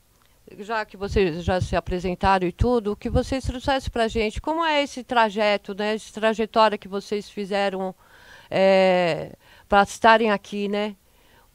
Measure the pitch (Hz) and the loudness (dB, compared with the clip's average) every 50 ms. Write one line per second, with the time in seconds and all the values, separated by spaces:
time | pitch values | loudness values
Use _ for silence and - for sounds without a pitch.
0 | _ _ _ _ _ _ _ _ _ - - - 208 196 233 220 214 214 - 190 | _ _ _ _ _ _ _ _ _ -20 -18 -18 -12 -8 -6 -6 -6 -8 -10 -10
1 | 196 202 - 214 196 180 151 175 170 180 190 185 - - - 175 - - 185 180 | -8 -2 0 2 2 2 0 -4 -2 -2 -2 -2 -2 -2 -2 -4 -2 -2 -6 -4
2 | 175 190 180 - - 190 196 190 180 175 185 - - 240 247 240 202 202 208 - | -4 -4 -4 0 2 2 2 4 2 -2 -2 0 0 2 2 0 0 -4 -6 -6
3 | - 240 - 254 247 - 277 269 - - 240 254 - - 269 269 - - - 240 | -6 -2 -2 -2 -2 0 -4 -4 -4 -6 -8 -4 -2 -2 -2 -2 -2 -6 -2 -2
4 | 226 220 - 226 214 214 - - - - 320 330 339 320 302 294 285 - - 262 | -2 0 0 -2 -2 -2 -4 -6 -6 -4 -4 -2 0 0 0 0 0 -2 -6 -12
5 | 233 - 262 240 226 220 185 214 214 208 208 202 - - 202 185 208 208 214 220 | -8 -2 2 2 2 2 2 0 0 2 0 0 -2 -8 -8 -4 -4 -4 -4 -4
6 | - - - 214 208 220 220 196 220 214 - 233 220 214 202 208 - 196 190 202 | -6 -12 -10 -2 0 0 0 0 -4 -2 2 4 4 4 2 -2 -10 -8 -10 -10
7 | 196 - 214 208 196 - - 208 208 180 208 196 202 202 190 190 190 185 185 _ | -6 -6 -6 -6 -6 -8 -10 -10 -8 -4 -2 -2 -2 -2 -2 -4 -6 -6 -8 _
8 | _ _ - - - - - - - _ - 180 190 190 190 190 190 185 180 180 | _ _ -20 -20 -20 -20 -20 -20 -14 _ 0 2 4 6 6 6 6 4 4 2
9 | 180 170 156 156 151 151 - _ _ _ - - _ _ - 202 202 - - - | 2 0 -2 -4 -6 -12 -16 _ _ _ -20 -20 _ _ 2 2 2 2 -2 2
10 | - 226 226 220 233 220 208 196 - - - 208 202 196 202 208 208 214 202 _ | 6 6 6 6 4 2 0 -2 -2 -8 -8 -6 -4 -4 -2 -4 -4 -6 -8 _
11 | _ _ _ _ _ _ _ _ _ _ | _ _ _ _ _ _ _ _ _ _